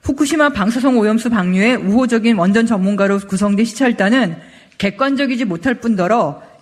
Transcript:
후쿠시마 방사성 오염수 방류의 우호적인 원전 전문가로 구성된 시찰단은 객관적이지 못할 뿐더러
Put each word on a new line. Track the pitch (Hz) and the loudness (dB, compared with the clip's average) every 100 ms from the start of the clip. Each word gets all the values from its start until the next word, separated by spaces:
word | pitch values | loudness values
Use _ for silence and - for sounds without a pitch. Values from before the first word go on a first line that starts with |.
후쿠시마 | - 285 285 320 294 | -6 -2 -2 2 0
방사성 | 208 208 254 269 247 | 2 -2 0 0 2
오염수 | 208 220 233 | 2 0 0
방류의 | 226 180 185 220 254 | 0 0 2 2 0
우호적인 | 180 214 254 233 220 214 | 0 0 2 0 2 2
원전 | 180 208 233 | 2 2 2
전문가로 | 208 190 202 196 202 | 0 0 0 0 0
구성된 | 196 190 202 202 | -2 -2 0 0
시찰단은 | 226 - 262 240 202 226 180 165 - - _ _ | 0 0 -2 0 0 2 0 -4 -16 -20 _ _
객관적이지 | 202 196 269 269 277 247 | -6 -2 -2 0 -2 -2
못할 | 220 170 269 | -4 -2 -4
뿐더러 | 254 233 202 175 233 165 143 - - | -2 -2 0 2 2 0 -6 -18 -8